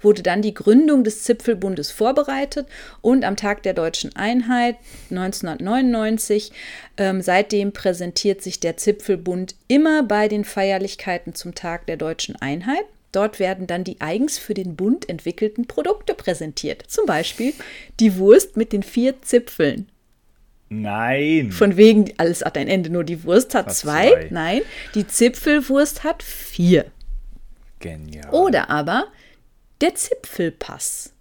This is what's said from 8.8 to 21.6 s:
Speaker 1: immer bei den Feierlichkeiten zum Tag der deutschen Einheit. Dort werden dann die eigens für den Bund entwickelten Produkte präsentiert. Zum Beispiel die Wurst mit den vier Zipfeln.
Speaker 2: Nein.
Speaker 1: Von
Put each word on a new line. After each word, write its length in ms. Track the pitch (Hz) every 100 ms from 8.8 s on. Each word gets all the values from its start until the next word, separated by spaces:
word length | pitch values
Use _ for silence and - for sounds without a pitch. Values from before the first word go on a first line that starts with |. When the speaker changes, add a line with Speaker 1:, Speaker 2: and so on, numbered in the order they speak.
| - 208 - 185 175 180 185 - _
Speaker 1:
immer 380 | 262 311 311
bei 240 | 240 208 214
den 160 | 208
Feierlichkeiten 920 | 208 - 196 190 196 - - 175 175
zum 220 | 170 180 170
Tag 320 | 175 170 -
der 80 | 165
deutschen 400 | 160 160 - -
Einheit. 480 | 135 151 180 190 427 _ _
Dort 300 | 190 208 208
werden 260 | 185 190 185
dann 160 | 175
die 180 | 185 -
eigens 380 | 151 185 294 -
für 160 | -
den 220 | 196 185 156
Bund 320 | 190 269 -
entwickelten 580 | 170 - - 214 208 240
Produkte 480 | - 302 415 -
präsentiert. 680 | - - 175 156 147 151 160 -
Zum 200 | - 403
Beispiel 480 | 160 170 - 247 302 - - - -
die 180 | 226 185
Wurst 380 | 196 269 - -
mit 160 | 220
den 120 | 202
vier 360 | 196 - 254 262
Zipfeln. 680 | - 240 240 - 147 - 196 _ _ _ _ _ _ _ _
Speaker 2:
Nein. 840 | 107 104 104 117 135 147 160 123
Speaker 1:
Von 260 | -